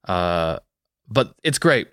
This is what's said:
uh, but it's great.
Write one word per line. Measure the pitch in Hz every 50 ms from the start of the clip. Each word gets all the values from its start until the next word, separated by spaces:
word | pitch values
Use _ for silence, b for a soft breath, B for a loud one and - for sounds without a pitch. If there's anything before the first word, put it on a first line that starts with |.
| - -
uh, | 92 90 87 87 87 85 82 80 80 - _ _ _ _ _ _ _ _ _ -
but | 110 135 123 - - _ -
it's | 160 139 -
great. | - 170 143 117 - -